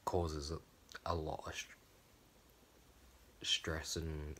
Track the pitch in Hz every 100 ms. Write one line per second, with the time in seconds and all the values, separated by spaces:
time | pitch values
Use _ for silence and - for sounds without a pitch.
0 | - 90 82 78 71 80 - - - -
1 | - 85 78 - - - - - - -
2 | - - - - - - - - - -
3 | - - - - - - - 78 - 85
4 | 80 76 76